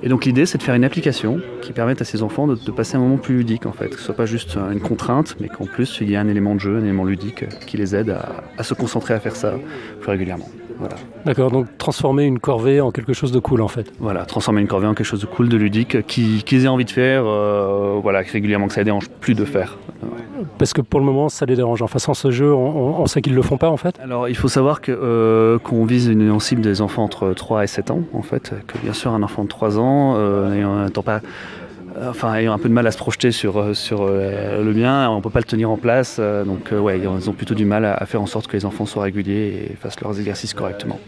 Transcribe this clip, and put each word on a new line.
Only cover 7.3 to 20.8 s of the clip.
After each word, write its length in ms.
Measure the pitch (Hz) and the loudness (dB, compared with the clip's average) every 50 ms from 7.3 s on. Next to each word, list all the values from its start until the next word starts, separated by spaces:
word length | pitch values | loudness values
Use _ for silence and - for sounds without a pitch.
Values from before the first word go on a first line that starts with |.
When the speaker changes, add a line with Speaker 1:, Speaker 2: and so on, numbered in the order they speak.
| - - 110 | -10 -8 -10
Speaker 1:
euh, 20 | 107 104 - - | -10 -10 -14 -16
qui 120 | - - 104 | -10 -6 -4
les 180 | 104 95 98 | -2 0 0
aide 140 | 98 113 110 | 0 0 0
à, 320 | 95 92 - - - - - - - - | -2 -4 -6 -8 -10 -12 -14 -16 -10 -10
à 60 | 113 | -6
se 100 | - - | -6 -4
concentrer 400 | - 131 120 - 120 - - 120 | -4 -4 -2 -2 -4 -2 0 -2
à 60 | 110 | -2
faire 140 | - 117 110 | -2 -4 -6
ça 200 | - - 107 98 - 147 - - - - - - - | -2 -4 -2 -4 -4 -8 -10 -12 -12 -14 -14 -16 -10
plus 100 | - - | -4 -2
régulièrement. 380 | 101 95 92 90 92 85 80 - - - - - - - | -2 0 -2 -4 -4 -8 -10 -14 -16 -18 -16 -16 -12 -10
Voilà. 180 | 107 - - - - - - - - | -10 -10 -10 -10 -14 -16 -18 -6 -2
Speaker 2:
D'accord, 280 | 156 131 135 131 131 123 | -2 2 2 2 2 2
donc 260 | 131 127 113 - - | 0 0 -2 -6 -6
transformer 460 | - - - - - 143 135 143 147 | -4 -4 -2 0 0 2 2 4 2
une 160 | 143 131 120 | 2 2 0
corvée 400 | - - 135 113 113 131 139 143 | 0 0 0 2 4 4 4 4
en 100 | 143 123 | 4 2
quelque 240 | - - - - 127 | 0 -2 -2 -2 -2
chose 180 | - - 131 123 | -2 0 0 0
de 60 | 127 | 0
cool, 240 | - - 135 117 110 | 2 2 2 2 2
en 60 | 98 | 0
fait. 240 | - 120 104 - - - | -2 -4 -8 -8 -8 -8
Speaker 1:
Voilà, 280 | - 110 98 90 87 | -4 -4 -2 -4 -4
transformer 340 | - - 107 107 - 110 104 | -4 -6 -4 0 2 2 2
une 60 | 101 | 2
corvée 220 | 98 104 95 95 107 | 2 2 2 2 2
en 60 | 110 | 2
quelque 120 | - 110 | 0 -2
chose 140 | - - 104 | -2 -2 -4
de 60 | 101 | -6
cool, 220 | - - - 120 120 | -6 0 0 2 4
de 80 | 117 | 4
ludique, 480 | 110 107 104 101 110 117 - - 120 107 | 4 4 2 2 0 0 2 0 -2 -2
qui, 360 | - - - 117 110 110 107 107 | 0 0 0 2 2 2 0 0
qu'ils 200 | - 139 127 127 | 2 2 4 4
aient 40 | 135 | 4
envie 160 | 131 127 127 | 4 2 0
de 60 | 120 | 0
faire, 320 | - 131 127 131 131 135 123 | 0 2 4 4 4 4 2
euh, 720 | 110 107 104 104 104 104 101 101 98 98 101 101 101 101 104 101 | 2 2 2 2 2 2 2 2 2 2 2 2 2 0 0 0
voilà, 220 | 107 98 98 92 | 2 2 2 0
que 80 | - - | 0 -2
régulièrement, 340 | 110 101 104 104 101 101 | -2 2 2 2 2 2
que 80 | 98 - | 2 2
ça 60 | 117 | 0
les 60 | 101 | 2
dérange 220 | 110 104 101 90 - | 2 2 0 -2 -6
plus 260 | - - - - 120 | -14 -6 0 0 2
de 100 | 107 107 | 2 2
faire. 320 | 98 92 98 90 - - - - - - - - 110 117 - - - - 285 208 143 - - | 0 0 -2 -2 -2 -8 -16 -18 -18 -14 -10 -10 -10 -10 -10 -14 -12 -10 -10 -10 -10 -2 0
Speaker 2:
Parce 140 | 151 - - | 0 0 2
que 80 | - | -2